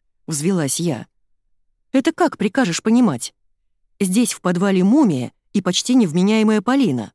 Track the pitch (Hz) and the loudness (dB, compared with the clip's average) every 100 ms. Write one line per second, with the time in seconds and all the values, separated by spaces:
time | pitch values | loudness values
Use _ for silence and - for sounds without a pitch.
0 | _ _ - 151 165 185 139 - 170 117 | _ _ -10 -6 -2 -2 -2 -2 -4 -6
1 | - _ _ _ _ _ _ _ _ 269 | -8 _ _ _ _ _ _ _ _ -2
2 | 294 320 339 - 208 - 220 170 220 233 | -2 0 -2 0 -4 0 -2 -2 0 2
3 | 226 123 - - _ _ _ _ _ - | 2 0 -8 -16 _ _ _ _ _ -6
4 | 196 196 233 - 180 175 196 190 190 277 | -2 0 0 -2 -2 0 0 2 2 4
5 | 240 135 117 - _ 202 180 180 - 254 | 2 0 -6 -12 _ -4 -2 -4 0 2
6 | 190 165 196 220 214 214 196 277 220 123 | 2 2 2 2 2 0 0 0 0 -2
7 | 104 | -6